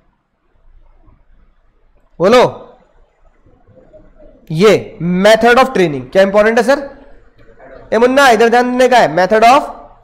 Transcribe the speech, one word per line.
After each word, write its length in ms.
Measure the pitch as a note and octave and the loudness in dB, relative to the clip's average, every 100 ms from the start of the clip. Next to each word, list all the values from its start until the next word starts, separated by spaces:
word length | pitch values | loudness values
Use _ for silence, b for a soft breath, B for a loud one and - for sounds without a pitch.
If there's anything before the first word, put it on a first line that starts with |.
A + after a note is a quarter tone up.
| _ _ _ _ _ _ _ _ _ _ _ _ _ _ _ _ _ _ _ _ _ - | _ _ _ _ _ _ _ _ _ _ _ _ _ _ _ _ _ _ _ _ _ -4
बोलो, 420 | F3 B3 F3 - - _ _ _ _ _ _ _ _ _ _ _ _ - _ _ - _ - | 0 2 0 -4 -20 _ _ _ _ _ _ _ _ _ _ _ _ -20 _ _ -20 _ -12
ये 460 | D#3+ G#3+ F3 G#2+ - | -2 0 0 -4 -10
method 540 | E3+ F3+ G3+ A3 A3+ A#3+ | -6 -2 2 2 2 2
of 140 | B3+ | 0
training 320 | A3+ F3 C#3 B2 | -2 -4 -4 -4
क्या 100 | F#3 | -2
इंपॉर्टेंट 360 | G3 G#3 G#3 A#3 | 0 0 0 0
है 60 | A3 | -2
सर? 160 | C#4+ - - - - _ _ - _ - - - | -2 -6 -20 -20 -20 _ _ -20 _ -20 -20 -8
ए 40 | G#3+ | -2
मुन्ना 300 | B3 C4 C#4 | 0 2 2
इधर 200 | A3 A#3 | 2 2
ध्यान 220 | A#3+ B3 | 0 -2
देने 160 | B3 B3+ | -2 0
का 100 | B3 | 2
है, 180 | E3 D#3 | 0 -2
method 280 | F#3 G#3+ A3+ | -2 2 2
of 180 | C#4 - - - _ | 2 -2 -12 -20 _